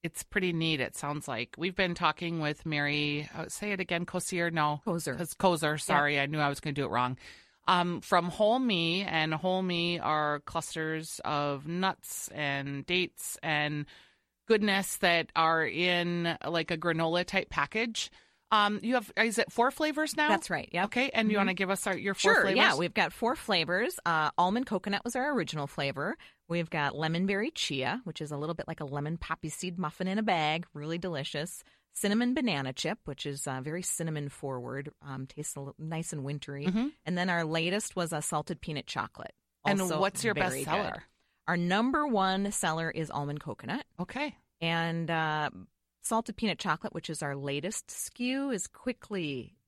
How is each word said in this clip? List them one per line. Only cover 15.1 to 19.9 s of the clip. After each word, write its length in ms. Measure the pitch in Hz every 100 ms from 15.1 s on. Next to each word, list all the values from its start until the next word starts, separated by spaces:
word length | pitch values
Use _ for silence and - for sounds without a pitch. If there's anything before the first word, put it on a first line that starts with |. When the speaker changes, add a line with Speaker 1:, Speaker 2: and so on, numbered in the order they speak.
| 170 160 -
Speaker 1:
are 280 | 160 165 151
in, 680 | 131 180 175 175 175 170 160
like, 280 | - 165 160
a 60 | 165
granola 460 | 170 160 165 175
type 260 | 175 196 -
package. 580 | - 143 220 233 220 - - _ _ _
Um, 300 | 220 208 208
you 120 | 220 247
have, 160 | 208 -
is 220 | 226 214
it 140 | -
four 180 | - 240
flavors 460 | - 311